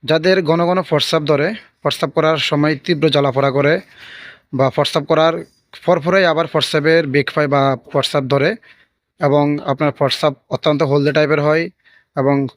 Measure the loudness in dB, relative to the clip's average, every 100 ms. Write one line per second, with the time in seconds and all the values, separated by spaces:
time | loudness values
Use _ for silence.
0 | 0 0 2 2 2 0 2 0 0 -2
1 | 0 -2 0 0 0 -6 -14 _ -6 -4
2 | -4 0 0 0 -2 0 0 -2 -4 0
3 | 2 2 0 0 0 0 0 0 -4 -20
4 | -20 -20 -20 -20 _ -2 0 0 -2 -2
5 | 0 2 2 0 -10 _ _ -8 0 0
6 | 2 2 2 2 0 -2 -2 0 2 2
7 | 2 -2 -2 -2 0 2 2 -2 -4 -4
8 | -2 -4 0 0 0 -4 -14 _ _ _
9 | _ _ 2 2 2 -2 -4 -2 -2 0
10 | -2 0 -2 -4 _ -4 -2 0 0 0
11 | 2 0 2 0 2 0 -2 _ _ _
12 | _ -4 0 0 -2